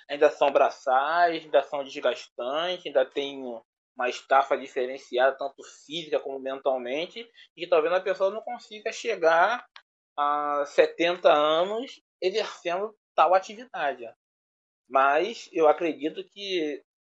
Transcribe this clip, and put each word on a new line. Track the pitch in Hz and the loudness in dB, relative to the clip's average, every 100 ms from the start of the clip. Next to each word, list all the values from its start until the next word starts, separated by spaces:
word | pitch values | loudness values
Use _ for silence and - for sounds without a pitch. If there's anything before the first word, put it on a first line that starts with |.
| - | -8
ainda | 147 151 | 2 2
são | - 143 | 4 2
braçais, | 135 131 - - 127 143 170 175 165 | 4 2 0 0 0 2 2 2 0
ainda | 156 147 | 0 0
são | 135 143 | 0 -6
desgastantes, | 135 139 135 117 - - 123 147 175 175 165 | -8 -4 -2 -4 -10 -10 -6 -4 -4 -6 -2
ainda | 139 | 0
tem | 131 - 139 139 127 113 _ _ _ - | 0 -2 -6 -8 -12 -12 _ _ _ -6
uma | 123 | -6
estafa | - - 135 139 135 | -4 2 2 4 -2
diferenciada, | 135 139 127 135 - 123 135 131 | -4 -6 -6 -6 -6 2 2 2
tanto | 139 - 120 - - | -10 -12 -20 -20 -14
física | 160 151 147 | -12 -4 -4
como | 143 135 | -4 -10
mentalmente, | 131 135 139 131 120 143 180 226 240 _ - - | -8 -4 -2 -2 -4 -6 -6 -10 -18 _ -20 -10
e | |
que | 170 | 0
talvez | 170 156 | 2 2
a | 185 | 0
pessoa | 190 180 196 | -2 0 -2
não | 214 | -2
consiga | 214 240 - 214 220 | -10 -12 -14 -10 -10
chegar | 226 240 196 160 165 190 240 - - _ _ _ - | -8 -6 0 4 4 4 0 -8 -20 _ _ _ -4
a | 147 147 147 143 143 | -2 0 -2 -2 -2
setenta | - 156 - 170 180 185 | 4 2 4 -2 4 4
anos | 151 151 160 185 220 269 - _ - | 6 4 2 0 -4 -8 -14 _ -6
exercendo | 185 214 202 - 170 175 214 _ _ | -4 -2 -6 -8 -6 -6 -6 _ _
tal | - 165 | 2 6
atividade. | 185 190 214 247 185 147 123 117 - _ _ _ _ _ _ - | 4 2 -16 -14 -6 -6 -6 -12 -18 _ _ _ _ _ _ -2
Mas | 135 135 147 196 233 - | 2 4 2 0 -6 -8
eu | 170 156 | 2 4
acredito | 147 170 131 151 156 | 4 0 -4 -6 -8
que | 190 202 196 185 151 143 _ _ | -16 -12 -6 -4 -4 -8 _ _